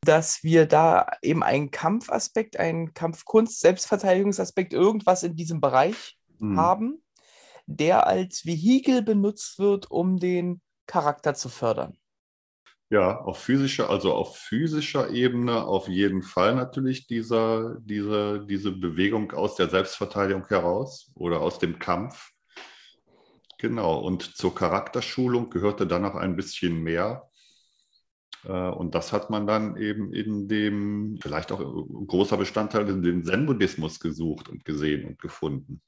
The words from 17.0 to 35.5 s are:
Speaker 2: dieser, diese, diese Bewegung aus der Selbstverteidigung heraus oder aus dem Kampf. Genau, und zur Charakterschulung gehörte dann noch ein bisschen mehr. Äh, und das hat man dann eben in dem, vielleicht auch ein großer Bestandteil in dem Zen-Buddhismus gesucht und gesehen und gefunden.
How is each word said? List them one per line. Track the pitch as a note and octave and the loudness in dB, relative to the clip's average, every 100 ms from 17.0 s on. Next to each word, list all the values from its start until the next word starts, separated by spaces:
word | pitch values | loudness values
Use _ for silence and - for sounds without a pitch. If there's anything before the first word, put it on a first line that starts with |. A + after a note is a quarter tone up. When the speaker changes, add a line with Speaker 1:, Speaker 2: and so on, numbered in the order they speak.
| - | -4
Speaker 2:
dieser, | A#2 A2+ A#2 A2+ A2+ A2+ A#2 | -6 0 2 2 0 -2 -8
diese, | A2 G#2 G2+ G#2 G#2 G#2 G2+ | -6 -4 0 0 0 -2 -4
diese | G2 G2+ | -4 -4
Bewegung | F#2 F2+ D#2+ G2 A2 G#2+ | -4 -4 0 2 2 -2
aus | C#2+ G#2 - | -2 -2 0
der | F2 | 2
Selbstverteidigung | F#2 G2 - G2+ G2+ G2 F#2+ F2+ | 2 0 -4 -6 0 0 0 0
heraus | G2+ F2 F#2 C#3 - - - | 0 2 -2 -4 -10 -20 -8
oder | E2+ E2 | -2 0
aus | D#2 - | 0 -2
dem | E2+ E2 | -4 -4
Kampf. | - F2 A#2 - - _ _ - - - - _ _ _ _ _ _ _ | -4 -4 -4 -12 -20 _ _ -20 -20 -20 -20 _ _ _ _ _ _ _
Genau, | A2+ A#2 F#2 D#2+ | -4 -2 -2 -2
und | C2+ F2+ - - | -2 -4 -6 -4
zur | F#2 - | -4 0
Charakterschulung | F2+ F#2 - B2+ A#2+ - B2+ B2 A#2 | 0 0 -2 -6 -6 -2 0 0 -2
gehörte | F3 G#2 G#2 F#2 | 0 0 0 0
dann | G#2 | 0
noch | G2 - | -2 -2
ein | F#2+ F2 | -4 -4
bisschen | F#2 - F2+ E2 | -6 -4 -2 -2
mehr. | D#2+ E2 G2 B2 - _ _ _ _ _ _ _ _ _ _ - - | -2 -2 -2 -4 -14 _ _ _ _ _ _ _ _ _ _ -20 -8
Äh, | F#2 F2+ | -6 -4
und | - F2 E2 | -4 -4 -4
das | E2+ | -2
hat | G#2 - | -4 -2
man | G#2+ G#2 | -4 0
dann | G#2+ G#2+ F2+ | 0 0 -4
eben | G#2+ G#2+ G2 | -6 -4 -6
in | - G#2+ G#2 G2+ | -6 -4 -4 -2
dem, | G#2+ G#2+ G#2 G#2 G#2 G#2+ A2 | 0 0 0 -2 -4 -6 -8
vielleicht | - D2 E2 | -6 -6 -6
auch | - | -8
ein | C#2+ D2 - - G2 | -6 -8 -10 -10 -2
großer | F2+ G2+ G2 | 2 2 2
Bestandteil | F#2+ - G#2+ A2 G#2 | 0 -2 0 0 0
in | F#2+ | 0
dem | F2 F2 | 0 0
Zen-Buddhismus | E2 F#2+ D3 B2 G2 - D#2 - | 0 0 0 2 0 -2 -8 -6
gesucht | - D#2 E2 D2+ - | -8 -6 -6 -6 -10
und | D#2+ - | -16 -8
gesehen | D2+ D#2 D2 - | -4 -2 -2 -6
und | - | -14
gefunden. | - - D#2+ | -14 -8 -6